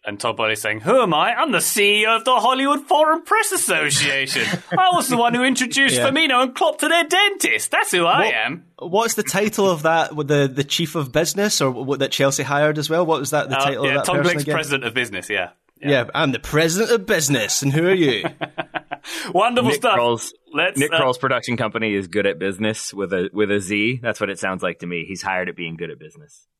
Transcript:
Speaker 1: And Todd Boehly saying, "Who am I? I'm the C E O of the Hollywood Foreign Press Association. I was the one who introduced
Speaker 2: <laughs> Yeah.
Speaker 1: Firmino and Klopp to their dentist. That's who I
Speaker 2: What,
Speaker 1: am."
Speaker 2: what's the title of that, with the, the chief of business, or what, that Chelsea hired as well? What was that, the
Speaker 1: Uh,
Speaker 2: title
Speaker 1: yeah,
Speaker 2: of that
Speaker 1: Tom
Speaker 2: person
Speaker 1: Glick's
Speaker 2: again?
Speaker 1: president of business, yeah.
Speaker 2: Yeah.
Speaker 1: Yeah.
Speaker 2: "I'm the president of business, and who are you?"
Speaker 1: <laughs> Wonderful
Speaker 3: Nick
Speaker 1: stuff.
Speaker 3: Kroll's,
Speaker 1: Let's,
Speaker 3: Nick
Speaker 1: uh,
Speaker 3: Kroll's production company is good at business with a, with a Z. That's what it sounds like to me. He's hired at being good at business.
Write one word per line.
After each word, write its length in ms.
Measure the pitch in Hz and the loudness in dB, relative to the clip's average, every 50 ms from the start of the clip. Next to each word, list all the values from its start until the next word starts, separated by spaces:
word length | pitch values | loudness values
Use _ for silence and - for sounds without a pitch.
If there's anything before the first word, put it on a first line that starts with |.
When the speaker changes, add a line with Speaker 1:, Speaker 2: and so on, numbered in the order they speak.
| _ | _
Speaker 1:
And 140 | 110 104 101 | -10 -10 -4
Todd 180 | - 117 110 | -4 -4 -2
Boehly 200 | 104 113 107 110 | 0 0 -2 -2
saying, 240 | 107 - 107 107 110 | -2 -2 -4 -4 -2
"Who 220 | 107 160 233 262 | 0 2 4 4
am 100 | 240 185 | 4 4
I? 220 | 160 151 170 208 240 | 2 2 2 0 0
I'm 180 | 226 302 320 | 0 0 0
the 80 | 226 165 | 0 0
C 420 | 165 - - 214 202 202 208 214 | 0 0 0 2 4 4 4 4
E 40 | 214 | 2
O 100 | 220 226 | 2 2
of 80 | 220 226 | 2 2
the 120 | 262 254 | 2 2
Hollywood 500 | 233 208 247 262 262 269 277 294 285 294 | 4 4 2 2 2 2 0 0 -2 0
Foreign 360 | - 370 294 311 302 320 330 | 0 2 4 4 4 2 0
Press 300 | 330 - 403 440 427 427 | 0 0 0 2 2 0
Association. 960 | 381 339 - - 185 160 151 147 139 - 147 143 135 135 135 131 - 131 113 107 - 180 - - | -2 -2 0 0 0 0 0 0 0 0 0 0 0 0 -2 -2 -2 -2 0 -2 -2 -6 -6 -4
I 200 | 175 - 370 370 | 0 2 2 4
was 160 | 359 339 240 240 | 4 2 0 0
the 100 | 254 233 | 0 2
one 160 | 233 240 233 | 2 2 2
who 80 | 240 | 2
introduced 540 | 247 262 254 - 254 240 240 269 277 262 - | 2 0 0 0 -4 -2 0 2 2 2 4
Speaker 2:
<laughs> 0 | |
Yeah. 120 | 247 - 269 | 2 2 2
Speaker 1:
Firmino 340 | 269 302 320 302 262 247 | 2 2 2 2 4 2
and 120 | 262 254 262 | 2 0 0
Klopp 240 | - 381 320 294 - | 0 0 0 2 0
to 100 | - 302 | 0 2
their 160 | 330 339 330 | 2 2 2
dentist. 680 | 330 349 370 403 403 403 - - - 113 - - - | 2 2 2 2 2 2 0 -2 0 0 -2 -2 -2
That's 200 | - - - - | 0 0 0 0
who 160 | - 180 170 | 0 2 2
I 180 | 170 165 185 - | 4 4 2 2
Speaker 2:
What, 100 | 170 127 | 2 0
Speaker 1:
am." 300 | 110 110 123 147 170 - _ _ - | 0 -2 -2 -4 -8 -12 _ _ -14
Speaker 2:
what's 360 | - 175 175 208 233 226 - | -10 -2 0 0 0 0 0
the 100 | - 208 | -2 -4
title 440 | - - 196 208 220 214 - 196 190 | -2 0 0 0 0 0 2 2 2
of 140 | 175 156 | 2 2
that, 320 | 147 160 165 165 160 - - | 2 2 2 2 2 0 -2
with 140 | 151 147 135 | -6 -2 2
the, 200 | 151 143 143 135 | 2 2 2 2
the 120 | 131 139 | 0 -2
chief 320 | 139 147 - - 170 165 - | -4 -2 -2 -2 -2 -2 -2
of 180 | 170 156 127 | -4 -6 -2
business, 480 | 117 151 170 165 - 190 202 208 - - | 0 0 0 0 0 0 0 0 0 0
or 120 | 147 135 | 0 0
what, 260 | 127 120 135 131 143 139 | 0 -2 -4 -4 -2 -2
that 140 | 135 131 | 0 -2
Chelsea 320 | - - 139 139 135 - 139 | 0 2 2 2 2 0 -2
hired 340 | 120 143 143 151 151 156 151 | -2 0 2 2 2 0 0
as 100 | 143 151 | -2 0
well? 160 | 160 165 180 | 0 0 2
What 140 | 160 160 135 | 2 0 0
was 120 | 143 147 | 0 -2
that, 180 | 151 147 - 135 | -2 -2 -2 0
the 80 | 135 135 | -2 0
Speaker 1:
Uh, 60 | 139 | 0
Speaker 2:
title 200 | 143 139 110 139 | 0 0 -2 -2
Speaker 1:
yeah, 60 | 139 | 0
Speaker 2:
of 60 | 139 | 0
that 80 | 139 - | 0 0
Speaker 1:
Tom 100 | - 139 143 | 0 0 2
Speaker 2:
person 120 | 143 - | 2 2
Speaker 1:
Glick's 120 | 175 147 143 | 0 0 -2
Speaker 2:
again? 100 | 147 147 | -2 -2
Speaker 1:
president 300 | 160 156 139 143 131 120 | -4 -2 -2 -4 -2 -4
of 100 | 117 107 | -4 -2
business, 340 | 127 123 110 101 92 85 - | -2 -4 -4 -6 -10 -6 -4
yeah. 220 | 104 98 90 87 _ _ _ _ _ _ | -2 -2 -2 -4 _ _ _ _ _ _
Speaker 2:
Yeah. 80 | - 143 | -2 0
Speaker 1:
Yeah. 140 | 143 127 117 - - | 2 2 0 -2 -2
Speaker 2:
"I'm 160 | 139 160 139 | -2 0 0
the 80 | 127 - | -2 -4
president 540 | - - - 151 165 165 165 190 226 208 | -6 -2 0 2 2 2 2 0 2 2
of 120 | 240 233 185 | 2 0 2
business, 580 | 214 208 165 147 139 143 123 104 98 - - | 0 0 0 2 2 0 0 0 -2 -2 -2
and 80 | - 139 | 0 0
who 160 | 139 156 165 | 0 2 2
are 60 | 180 | 2
you?" 320 | 190 190 165 139 120 101 - - - - 143 143 - - - - - - | 4 4 4 2 2 0 -2 -6 -6 -8 -10 -10 -10 -14 -14 -10 -10 -12
Speaker 1:
<laughs> 540 | - _ 147 - - - - 330 - 214 170 | -10 _ -14 -14 -12 -12 -12 -10 -10 -2 0
Wonderful 360 | 180 208 240 240 240 240 233 | 2 2 2 2 2 2 2
Speaker 3:
Nick 100 | 220 - | 0 2
Speaker 1:
stuff. 140 | - 240 202 | 2 2 2
Speaker 3:
Kroll's, 380 | - 120 120 117 113 - - - _ _ _ - | 4 4 2 2 0 -4 -12 -14 _ _ _ -4
Speaker 1:
Let's, 240 | 147 165 185 - 135 | -2 -2 0 0 0
Speaker 3:
Nick 140 | 135 151 | -2 0
Speaker 1:
uh, 60 | 165 165 | 2 2
Speaker 3:
Kroll's 200 | 135 131 123 - | 2 2 0 0
production 400 | - 131 131 120 - - 123 113 | 0 0 0 -2 -2 -2 -2 -2
company 340 | 120 107 104 113 110 110 101 | -2 -2 -2 -2 -2 0 0
is 120 | 98 98 | -2 -2
good 180 | 85 85 104 98 | -2 -2 0 0
at 140 | 98 92 80 | 0 0 0
business 560 | 92 98 95 92 110 107 110 - - - - | -4 -4 -4 -2 -2 -2 -2 -4 -8 -10 -6
with 180 | 98 98 90 | -6 -4 -2
a, 160 | 98 92 87 - | -2 -2 -2 -2
with 180 | - 101 107 98 | 0 -2 0 2
a 100 | 101 104 | 0 -2
Z. 380 | 95 87 104 104 107 117 127 123 | -2 -2 -2 0 0 -2 -2 -2
That's 200 | 117 117 104 - | -4 -6 -4 -4
what 100 | 107 98 | -4 -6
it 80 | 98 90 | -4 -6
sounds 240 | - 95 95 90 | -4 -6 -4 -4
like 160 | - 90 82 _ | -4 -6 -6 _
to 80 | - | -10
me. 180 | 87 87 85 80 | -8 -8 -8 -8
He's 160 | 85 95 87 | -10 -10 -8
hired 260 | - 98 95 92 92 90 | -6 -4 -2 -2 -4 -6
at 60 | 82 | -6
being 200 | 82 87 82 82 | -10 -10 -10 -8
good 140 | 82 85 80 | -10 -10 -12
at 80 | 76 65 | -12 -16
business. 480 | 73 78 _ 78 76 73 - _ _ _ _ | -18 -20 _ -20 -20 _ -20 _ _ _ _